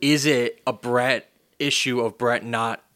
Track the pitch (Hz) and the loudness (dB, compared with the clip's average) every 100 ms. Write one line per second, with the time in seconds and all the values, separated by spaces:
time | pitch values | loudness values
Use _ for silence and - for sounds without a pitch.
0 | 139 151 143 131 120 - - 120 123 123 | 0 2 4 2 0 -2 -6 -6 -2 0
1 | 127 123 - _ _ _ 143 139 135 123 | 2 0 -4 _ _ _ -2 0 -2 0
2 | 117 - 123 120 113 117 113 113 - | -2 -2 -2 0 -2 -4 -4 -6 -12